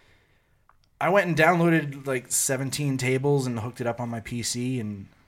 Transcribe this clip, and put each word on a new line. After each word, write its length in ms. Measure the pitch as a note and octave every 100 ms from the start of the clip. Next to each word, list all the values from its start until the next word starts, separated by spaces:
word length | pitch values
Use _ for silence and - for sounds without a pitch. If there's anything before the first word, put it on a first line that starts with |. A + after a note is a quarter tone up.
| _ _ _ _ _ _ _ _ _ -
I 100 | C#3+
went 180 | G3+ F3+
and 100 | D#3
downloaded, 720 | D#3+ F3 E3+ D#3+ D3 C#3 C3+
like, 240 | B2+ -
seventeen 640 | - - C3 C3+ C3 D3 C3
tables 500 | B2+ C3 C#3+ C#3+ B2+
and 120 | A#2
hooked 200 | A#2+ -
it 60 | A#2
up 120 | A#2
on 80 | A#2+
my 100 | A#2
P 220 | - A#2+
C 360 | A2 A#2+ B2 B2+
and 280 | G#2+ G2+ G2 _